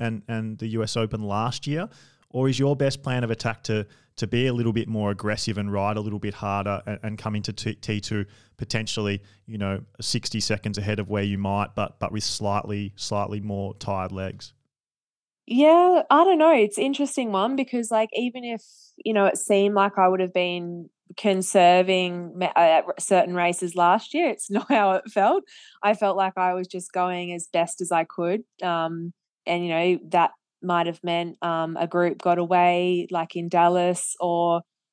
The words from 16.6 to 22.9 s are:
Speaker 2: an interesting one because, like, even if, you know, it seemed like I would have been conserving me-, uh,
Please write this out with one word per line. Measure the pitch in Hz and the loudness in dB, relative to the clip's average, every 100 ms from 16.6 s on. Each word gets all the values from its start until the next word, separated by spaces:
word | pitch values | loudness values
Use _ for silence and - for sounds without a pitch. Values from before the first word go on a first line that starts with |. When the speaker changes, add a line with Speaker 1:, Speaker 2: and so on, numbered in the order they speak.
| 208 - | 4 0
Speaker 2:
an | 269 | -2
interesting | 277 277 - 240 | -2 -2 -2 -2
one | 196 214 262 | 0 0 -2
because, | 254 247 226 | -2 -4 -2
like, | 220 220 | 0 0
even | - 247 247 240 | -2 -4 -6 -8
if, | 226 - _ _ - | -10 -12 _ _ -8
you | - | -2
know, | 214 196 | 2 2
it | - | 2
seemed | - 202 202 202 | 2 4 4 4
like | 196 196 | 2 4
I | 185 | 4
would | 185 | 4
have | 185 | 0
been | 180 180 175 175 175 170 _ - - | 0 -2 -2 -6 -10 -14 _ -20 -4
conserving | 214 190 185 202 175 180 185 185 180 175 175 170 | 0 0 2 6 8 8 6 2 0 -4 -8 -4
me-, | 180 - | -2 4
uh, | 165 160 - | 6 6 2